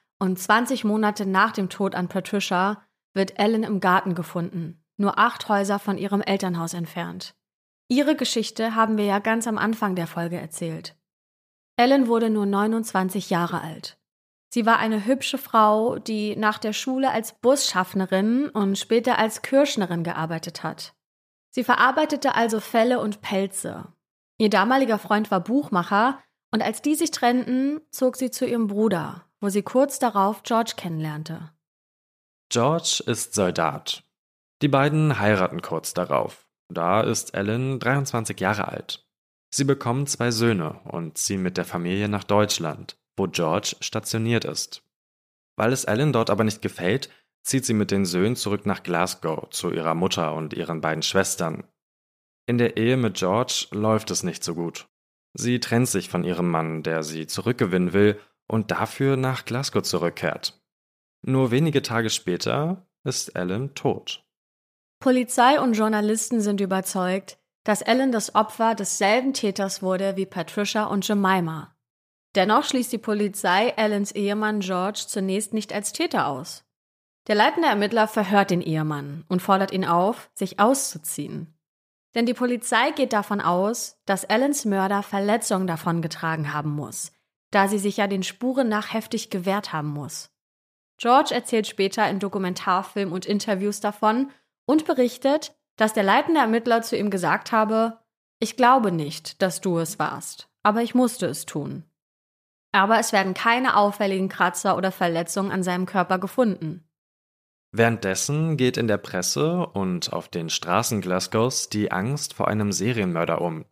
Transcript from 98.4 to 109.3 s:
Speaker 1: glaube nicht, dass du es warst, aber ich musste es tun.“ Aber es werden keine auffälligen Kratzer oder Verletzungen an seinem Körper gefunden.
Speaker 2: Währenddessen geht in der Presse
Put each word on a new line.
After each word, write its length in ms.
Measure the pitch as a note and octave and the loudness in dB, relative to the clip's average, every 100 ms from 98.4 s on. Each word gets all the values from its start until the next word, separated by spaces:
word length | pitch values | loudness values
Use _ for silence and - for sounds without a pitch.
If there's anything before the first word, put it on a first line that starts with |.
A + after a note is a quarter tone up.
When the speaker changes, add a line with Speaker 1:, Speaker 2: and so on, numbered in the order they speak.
| A3+ - | -6 4
Speaker 1:
glaube 360 | B3 C4 G3+ | 6 6 4
nicht, 500 | E3+ D3 - - - | 0 -2 -8 -12 -2
dass 200 | F#3 - | -2 0
du 160 | F#3+ E3 | -2 0
es 220 | E3 - | -2 -2
warst, 500 | D3+ - - - - _ | -4 -6 -12 -16 -20 _
aber 180 | G#3+ A3 | 0 2
ich 120 | A#3 B3 | 2 2
musste 300 | B3 - E3+ | 2 0 -4
es 200 | D3 - | -4 -8
tun.“ 380 | D3+ C#3+ C#3 - _ _ _ _ _ _ _ _ | -8 -6 -10 -14 _ _ _ _ _ _ _ _
Aber 260 | G3+ G3+ A3+ | 2 4 4
es 140 | A3+ | 2
werden 220 | G3+ F#3+ | 0 0
keine 420 | F#3 A#3 A#3+ C4 G#3 | 0 2 2 4 4
auffälligen 540 | G3+ G3+ G3 F#3+ F#3+ | 4 2 0 0 -2
Kratzer 480 | - F3+ F#3 G3 F3 | 0 0 2 0 0
oder 140 | F#3+ | 0
Verletzungen 600 | - F3 E3 F3 G3 G3 | 0 0 0 -2 -4 -2
an 120 | F#3+ | -2
seinem 220 | F3+ F3+ F#3 | -2 -2 0
Körper 320 | G3 F3 F#3 | 0 0 -2
gefunden. 680 | F#3+ - A#3 - D#3 F3+ - _ _ _ _ _ _ _ _ | 0 2 2 0 -6 -10 -16 _ _ _ _ _ _ _ _
Speaker 2:
Währenddessen 840 | G#2 A2+ A2 F#2+ F#2+ - D3+ D#3+ C#3+ | 2 2 2 -2 -2 -2 0 0 2
geht 220 | B2+ - | 2 2
in 100 | A#2 | 2
der 100 | G2+ | 0
Presse 720 | - F#2 - | -2 -4 -2